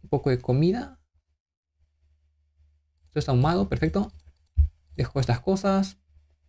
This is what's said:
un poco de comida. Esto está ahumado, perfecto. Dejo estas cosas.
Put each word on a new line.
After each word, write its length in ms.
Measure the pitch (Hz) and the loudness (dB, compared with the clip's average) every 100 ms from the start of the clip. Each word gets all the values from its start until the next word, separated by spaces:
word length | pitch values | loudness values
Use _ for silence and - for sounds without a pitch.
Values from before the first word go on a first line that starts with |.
un 60 | - | -6
poco 180 | 135 139 | -2 0
de 100 | 127 | 0
comida. 600 | - 127 170 233 277 - _ _ _ _ _ _ _ _ _ _ _ _ _ _ _ _ _ _ _ _ _ | 0 2 2 0 -6 -16 _ _ _ _ _ _ _ _ _ _ _ _ _ _ _ _ _ _ _ _ _
Esto 140 | 151 | -6
está 120 | 147 | 0
ahumado, 380 | 127 147 180 202 | 2 2 2 -2
perfecto. 420 | - 160 196 220 - - _ _ - - - _ - | -2 -2 -2 -4 -8 -20 _ _ 0 0 -2 _ -8
Dejo 220 | 123 135 | -4 -2
estas 220 | 127 120 | -2 -2
cosas. 560 | - 190 196 196 190 - _ _ _ _ | -2 -2 0 0 -2 -6 _ _ _ _